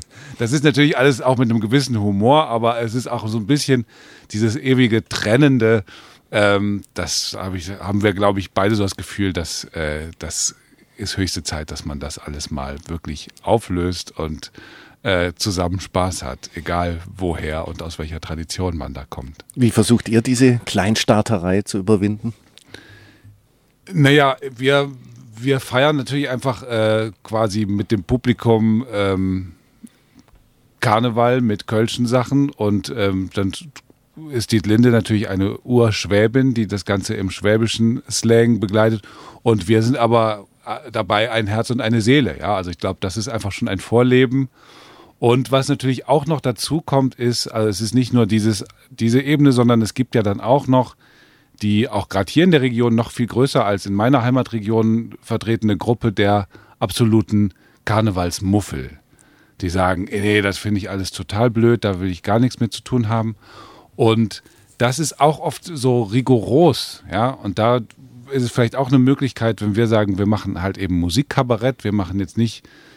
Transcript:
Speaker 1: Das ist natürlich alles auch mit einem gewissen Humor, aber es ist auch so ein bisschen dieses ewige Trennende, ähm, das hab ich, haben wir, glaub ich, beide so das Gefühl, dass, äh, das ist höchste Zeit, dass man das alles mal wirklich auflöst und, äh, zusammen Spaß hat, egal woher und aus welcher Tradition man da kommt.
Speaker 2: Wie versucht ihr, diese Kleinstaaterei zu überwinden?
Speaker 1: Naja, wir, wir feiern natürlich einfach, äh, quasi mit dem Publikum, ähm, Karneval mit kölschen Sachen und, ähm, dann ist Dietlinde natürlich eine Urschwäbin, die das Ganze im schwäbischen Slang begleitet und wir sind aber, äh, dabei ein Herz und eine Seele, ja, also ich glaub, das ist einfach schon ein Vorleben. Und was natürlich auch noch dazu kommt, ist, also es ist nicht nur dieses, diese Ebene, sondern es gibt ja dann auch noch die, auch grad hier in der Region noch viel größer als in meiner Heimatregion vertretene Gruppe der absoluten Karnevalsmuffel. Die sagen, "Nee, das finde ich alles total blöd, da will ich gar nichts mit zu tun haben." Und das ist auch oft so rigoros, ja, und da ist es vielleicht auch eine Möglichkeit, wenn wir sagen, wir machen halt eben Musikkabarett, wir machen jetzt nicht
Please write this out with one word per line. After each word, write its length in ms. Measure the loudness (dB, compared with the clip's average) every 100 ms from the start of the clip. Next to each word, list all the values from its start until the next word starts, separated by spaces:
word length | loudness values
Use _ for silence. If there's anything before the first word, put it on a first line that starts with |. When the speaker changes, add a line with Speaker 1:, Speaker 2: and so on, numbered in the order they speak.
| -16 -20 -20 -6
Speaker 1:
Das 140 | -2
ist 100 | 2
natürlich 340 | 2 4 2 4
alles 240 | 2 2
auch 160 | 0 2
mit 140 | 2
einem 80 | 0
gewissen 400 | 2 0 0 -2
Humor, 460 | 0 2 4 4 2
aber 340 | 0 0 0
es 140 | -4
ist 140 | -4 -6
auch 180 | -6 -6
so 120 | -6
ein 100 | -2
bisschen 380 | -2 2 0 0 -14 -20 -20 -10
dieses 240 | -2 -2
ewige 500 | 0 0 2 4 2 -2
Trennende, 720 | -6 0 4 4 4 4 2 -2 -16 -20 -20 _
ähm, 520 | 2 4 2 0 -4 -8
das 420 | -10 -6 -6 -6 -8
hab 200 | -8 -8
ich, 140 | -10
haben 340 | -10 -4 0
wir, 80 | 0
glaub 260 | 2 0 0
ich, 140 | -4
beide 240 | -2 0 0
so 80 |
das 100 | -2
Gefühl, 380 | -6 -10 -4 -4
dass, 320 | -2 -6 -10 -10
äh, 380 | -6 -6 -6 -10 -12
das 340 | -10 -6 -6 -8 _ _ _ -12
ist 200 | -8 -4
höchste 260 | -4 -4
Zeit, 300 | -8 -10 -10
dass 120 | -10
man 140 | -10 -10
das 200 | -10 -12
alles 340 | -12 -12 -10
mal 240 | -10 -10 -12 -12
wirklich 440 | -12 -10 -12 -14 _
auflöst 720 | 0 0 0 -4 -4 -6 -10 -10
und, 360 | -8 -10 -14 -20 -20 -20 -20 _
äh, 300 | -2 0 0
zusammen 460 | -4 -4 -2 -2 -4
Spaß 420 | -4 -2 -2 -4
hat, 280 | -10 -12 -14
egal 460 | -12 -4 -2 -2 -6 -12 -8
woher 500 | -6 -4 -6 -6 -8
und 160 | -10
aus 160 | -12 -10
welcher 220 | -10 -10
Tradition 560 | -10 -10 -10 -6 -4 -4
man 180 | -8
da 100 | -12 -14
kommt. 360 | -14 -14 -18 -14 0
Speaker 2:
Wie 160 | 2
versucht 360 | 4 4 2 2
ihr, 140 | 0
diese 380 | 0 4 4 2 -2
Kleinstaaterei 960 | -2 0 0 2 2 2 -2 0 -2
zu 160 | -2 -4
überwinden? 540 | 0 2 0 -4 -8 -12 _ _ _ -20 -20 -20 -20 _ -20 _ _ _ _ _ -6
Speaker 1:
Naja, 440 | 2 6 6 4 0 -10 -2
wir, 340 | 2 2 0 -8 -20 -20 -20 -6
wir 240 | -2 -2
feiern 360 | 0 2 2 2
natürlich 320 | -2 -4 -4
einfach, 340 | -4 -4 -6
äh, 480 | -4 0 2 0 -2 -10
quasi 440 | -6 -2 0 0 -2
mit 240 | -2 0
dem 140 | -2
Publikum, 840 | 0 -2 0 0 2 4 4 0 -2
ähm, 600 | -2 0 0 -2 -4 -6 -18 _ _ -20 _ _ _ _ _ _ _ _ _
Karneval 600 | 2 2 2 2 2 2
mit 260 | 0 -2 -2
kölschen 400 | 0 0 -2 0
Sachen 440 | 0 2 0 0
und, 420 | 0 0 0 -2 -2
ähm, 340 | -2 -2 -4
dann 180 | -4 -4 -6 -16 -20 _ _ _ -20 -8
ist 220 | -6 0
Dietlinde 380 | 0 2 4 6
natürlich 380 | 4 2 -2 -2
eine 300 | -2 -2 -4
Urschwäbin, 960 | 0 2 4 0 0 2 4 2 2
die 120 | 0 -2
das 180 | -4
Ganze 300 | -2 -2 -2
im 160 | -6 -6
schwäbischen 720 | -2 2 2 0 2 0 0 -6
Slang 500 | -2 4 4 4 2
begleitet 420 | 0 2 2 0 -8 -20 -20 -4
und 260 | 0 0 2
wir 140 | 2
sind 140 | 4 2
aber, 500 | 2 4 2 -2 -12 _ -12
äh, 240 | -12 -8
dabei 380 | -6 0 0 2
ein 160 | 0 -2
Herz 240 | -2 -2
und 100 | -2
eine 200 | 0 2
Seele, 380 | 4 4 2 -4
ja, 160 | -4
also 160 | -4 -4
ich 80 | -6
glaub, 220 | -6 -4
das 160 | -6 -6
ist 120 | -8
einfach 240 | -6 -8
schon 160 | -6 -6
ein 100 | -6
Vorleben. 680 | 0 2 4 4 4 0 -4 _ -20 -20 -20 -20 -20 _
Und 300 | 2 2 2
was 180 | 0 2
natürlich 380 | -2 0 -2 0
auch 200 | 0 2
noch 140 | -2
dazu 400 | -2 -4 -4 -4
kommt, 360 | 0 0 0 0
ist, 320 | -2 -2 -4
also 200 | -2 -2
es 120 | -2
ist 120 | 0
nicht 200 | 0 2
nur 140 | 2 4
dieses, 380 | 2 2 0 -6 _ _
diese 320 | -4 2 2
Ebene, 300 | 2 4 6
sondern 320 | 6 4 4
es 120 | 0
gibt 200 | -2 0
ja 80 | 0
dann 180 | 0 -2
auch 280 | 0 0 4
noch 260 | 2 0 -8 _ _ _ _ _ _
die, 280 | 0 2 0
auch 200 | -4 -4
grad 220 | -4 0
hier 140 | 2
in 80 | 4
der 80 | 4
Region 340 | 2 2 2
noch 160 | 0 -2
viel 160 | -4 -2
größer 380 | 0 2 2
als 200 | 0 -2
in 100 | -2
meiner 280 | 0 2 4
Heimatregion 920 | 2 0 -2 -6 0 2 2 0 -4 -16
vertretene 560 | -8 -6 -2 0 0 0
Gruppe 360 | 0 0 0
der 340 | 2 2 2 -2 -12 -20 _
absoluten 760 | -6 0 4 4 2 0 0 -4 _ _
Karnevalsmuffel. 1160 | -2 0 0 -2 -4 -4 0 0 0 -8 -10 -16 _ _ _ _ _ -8
Die 100 | -4
sagen, 360 | 0 0 -2 -4
"Nee, 320 | -4 2 2
das 160 | 2 -4
finde 220 | -4 -4
ich 100 | -4
alles 220 | -8 -8
total 400 | -10 -8 0 0
blöd, 320 | 2 2 2
da 160 | 0 -2
will 120 | -4
ich 120 | -4
gar 160 | -2 0
nichts 220 | 0 0
mit 120 | -6
zu 100 | -6
tun 240 | -4 -4 -2
haben." 260 | -2 -4 -8 -18 -20 -20 -20 _ 0
Und 480 | 2 4 0 -4 -20 _ _ -2
das 220 | -2 0
ist 200 | -6 2
auch 200 | 2 2
oft 240 | -6 -8
so 400 | -12 -2 0 0
rigoros, 1000 | 0 0 2 2 4 4 4 2 -6 -14 -6
ja, 200 | -2 -2
und 280 | -4 -6 0
da 220 | 2 2 -2 -16 -20 -20 -8
ist 140 | -4
es 80 | -2
vielleicht 240 | 0 0 -2
auch 100 | 2
eine 140 | 4
Möglichkeit, 600 | 4 2 -2 -2 -2 -2
wenn 120 | -2
wir 140 | 0 2
sagen, 280 | 2 2 0
wir 100 | 0
machen 360 | 0 -4 -4
halt 160 | -6 -4
eben 220 | -2 -2
Musikkabarett, 800 | 0 -2 -2 -2 0 0 -2 -4
wir 100 | -4
machen 280 | -2 -2 -4
jetzt 180 | -4 -2
nicht 240 | -2 -4 -20 -20 -20